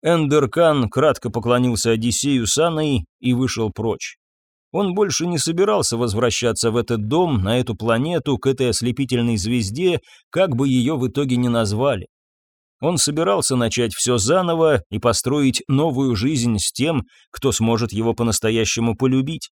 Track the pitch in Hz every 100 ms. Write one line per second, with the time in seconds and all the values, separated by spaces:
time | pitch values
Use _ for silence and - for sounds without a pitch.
0 | 170 170 151 151 135 156 170 147 113 -
1 | 151 131 120 113 113 123 127 113 117 113
2 | 117 - 139 139 110 - 165 160 151 131
3 | 80 _ 127 123 127 - 110 - 110 104
4 | - - _ _ _ _ _ 165 202 180
5 | 208 - 165 170 160 165 202 208 - 117
6 | 120 104 120 110 120 110 117 113 113 117
7 | 107 151 180 127 95 120 123 110 110 113
8 | 147 170 151 127 135 135 127 110 117 123
9 | 135 123 120 113 95 123 101 117 180 170
10 | _ - _ - 190 120 139 127 120 156
11 | 123 120 143 123 123 117 110 104 139 113
12 | 82 _ _ _ _ _ _ _ 147 175
13 | - 147 170 196 - 127 117 113 120 -
14 | - 123 101 175 180 165 160 135 - 104
15 | 120 113 - 143 139 123 - 135 160 131
16 | 135 113 120 151 117 107 - - 139 156
17 | 104 _ _ - 135 110 113 117 117 101
18 | 113 113 117 107 110 113 110 - 117 107
19 | 135 131 135 160 -